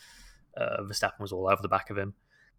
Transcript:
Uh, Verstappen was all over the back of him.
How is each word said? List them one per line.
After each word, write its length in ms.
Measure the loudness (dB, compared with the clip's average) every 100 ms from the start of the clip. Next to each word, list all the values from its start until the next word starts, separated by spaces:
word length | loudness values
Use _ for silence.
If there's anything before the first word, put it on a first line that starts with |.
| -20 -20 -20 -20 _ -4
Uh, 240 | -2 -2
Verstappen 360 | -4 0 0 -2
was 120 | -6
all 160 | -2 2
over 140 | 4
the 60 | 4
back 240 | 0 0
of 60 | -4
him. 160 | -4 -6 _ _ _